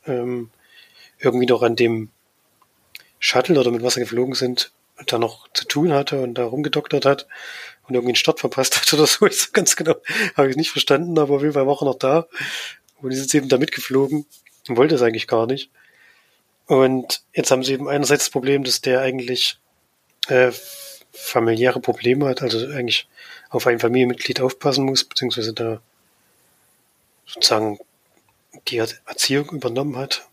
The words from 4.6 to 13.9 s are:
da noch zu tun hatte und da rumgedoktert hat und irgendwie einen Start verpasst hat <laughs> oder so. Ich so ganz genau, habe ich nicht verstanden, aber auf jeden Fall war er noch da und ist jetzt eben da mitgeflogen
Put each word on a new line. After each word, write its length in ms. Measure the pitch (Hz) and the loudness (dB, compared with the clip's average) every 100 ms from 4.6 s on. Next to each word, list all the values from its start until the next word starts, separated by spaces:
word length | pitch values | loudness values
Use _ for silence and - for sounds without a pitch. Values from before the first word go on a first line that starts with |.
| - _ _ _ - | -6 _ _ _ -6
da 120 | 120 | -2
noch 300 | 113 - - | -2 -4 -8
zu 100 | - | -8
tun 280 | - - 170 | -4 0 2
hatte 260 | 143 139 143 | 2 0 -4
und 140 | 127 | -4
da 100 | 120 | -4
rumgedoktert 640 | 117 131 147 151 - 147 135 | -4 -2 -2 -2 -2 0 2
hat 200 | 139 - - - - - - _ | 2 -2 -18 -16 -16 -18 -20 _
und 60 | |
irgendwie 160 | 127 123 | -2 0
einen 60 | 113 | 0
Start 240 | - - | 0 0
verpasst 360 | 131 - 131 - | -2 -2 -2 0
hat 140 | - | 0
<laughs> 0 | |
oder 140 | 151 151 | 4 4
so. 200 | - 208 | 4 2
Ich 140 | - | 2
so 80 | - | 0
ganz 220 | - 175 | 0 0
genau, 220 | - 160 147 - - 196 - | 0 0 -2 -2 -4 -2 2
habe 140 | 139 | 2
ich 60 | 131 | 2
nicht 140 | 160 | -2
verstanden, 480 | 147 - 139 175 160 | -2 2 2 2 0
aber 180 | 143 143 | 2 2
auf 60 | |
jeden 120 | 151 | 2
Fall 120 | 143 135 | 2 2
war 140 | 139 | 2
er 60 | 143 | 0
noch 120 | 127 | 0
da 280 | 131 156 165 - - - - - _ _ | 2 2 0 -10 -10 -8 -12 -16 _ _
und 100 | 131 | -8
ist 100 | 131 | -6
jetzt 140 | 135 | 0
eben 140 | 151 135 | 0 2
da 80 | 127 | 2
mitgeflogen 680 | 151 - - | 2 -4 -2